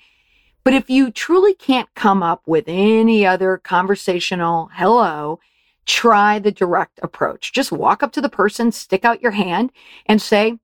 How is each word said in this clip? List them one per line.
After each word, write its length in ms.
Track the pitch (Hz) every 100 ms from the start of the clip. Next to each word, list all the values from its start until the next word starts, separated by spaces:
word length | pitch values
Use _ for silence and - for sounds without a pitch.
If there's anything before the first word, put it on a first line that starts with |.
| _ _ _ _ _ _
But 100 | 262
if 160 | 269 -
you 220 | 262 262
truly 420 | - - 359 403
can't 400 | 381 - 254 - -
come 280 | 208 196
up 240 | 170 175 -
with 180 | 160 147
any 580 | 180 208 220 226 220 196
other 320 | 185 190 185
conversational 1120 | - 180 190 196 - 180 - 180 170 170 160
hello, 680 | - 185 240 190 151 151 165 _ _ _ _ -
try 540 | - 233 208 208 208
the 120 | 202
direct 480 | 202 180 165 - _
approach. 480 | 175 - - - -
Just 200 | 247 -
walk 300 | 147 180 202
up 100 | 269
to 80 | -
the 80 | 233
person, 420 | - 202 - 233
stick 340 | - - 190 233
out 160 | 233
your 120 | 240
hand, 380 | 202 185 175 254 - - - -
and 160 | 214
say, 380 | - 208 226 233